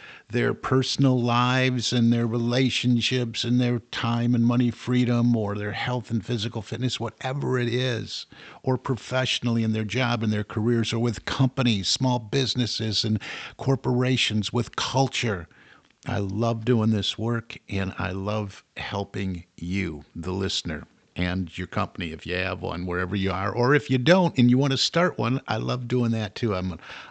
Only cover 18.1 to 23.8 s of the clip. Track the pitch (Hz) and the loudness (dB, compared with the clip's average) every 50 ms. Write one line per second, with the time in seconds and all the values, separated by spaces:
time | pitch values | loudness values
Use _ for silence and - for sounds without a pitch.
18.1 | 95 98 95 104 107 107 104 98 - - - _ - - - - 101 101 98 - | -4 -4 -4 -2 -2 -4 -4 -6 -8 -14 -20 _ -14 -12 -8 -6 -4 -4 -4 -4
19.1 | - 101 101 95 90 87 - _ _ - 85 87 92 98 95 82 78 71 - _ | -4 -4 -4 -4 -4 -6 -8 _ _ -10 -6 -4 -2 -2 -2 -2 -6 -8 -12 _
20.1 | - 87 82 95 92 98 95 95 - - - 85 - - - - _ _ _ _ | -12 -8 -6 -4 -2 -2 -2 -2 -2 -4 -4 -6 -8 -8 -10 -14 _ _ _ _
21.1 | - - 90 90 87 92 90 87 - - 92 - - 107 95 - - - 90 80 | -4 -2 -2 0 0 -2 -4 -4 -6 -8 -8 -6 -4 -4 -4 -4 -6 -8 -8 -8
22.1 | 80 - - 85 90 90 92 92 92 92 92 92 85 87 90 90 87 90 92 90 | -8 -8 -6 -4 -4 -2 -2 -2 -4 -6 -6 -6 -6 -4 -4 -4 -2 -2 -2 -2
23.1 | 98 98 95 95 87 92 98 104 - 120 120 127 147 143 | 0 0 0 0 0 -2 -2 -2 0 2 4 4 4 4